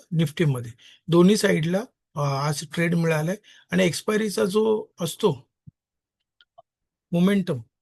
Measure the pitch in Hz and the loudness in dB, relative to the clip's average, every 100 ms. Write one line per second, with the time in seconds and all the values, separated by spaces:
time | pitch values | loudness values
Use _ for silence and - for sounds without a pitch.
0 | - 165 156 - 156 123 120 - - - | -4 -2 -2 0 -2 -2 -8 -16 -20 -18
1 | - 170 180 208 196 175 160 190 254 _ | 0 4 6 4 2 0 0 -4 -4 _
2 | _ 147 143 135 147 147 160 - 170 170 | _ -6 -4 -2 -4 -4 -8 -4 0 0
3 | 165 156 156 208 - - _ 180 185 - | 0 0 -2 -6 -12 -20 _ 0 0 0
4 | - 214 214 202 202 214 220 214 - - | -2 -2 -2 -2 0 0 0 -2 -4 -8
5 | 170 - 202 127 - _ - _ _ _ | -8 -2 -2 -2 -10 _ -20 _ _ _
6 | _ _ _ _ _ - _ _ _ _ | _ _ _ _ _ -20 _ _ _ _
7 | _ 170 190 202 180 131 - _ | _ 0 2 2 -2 -8 -10 _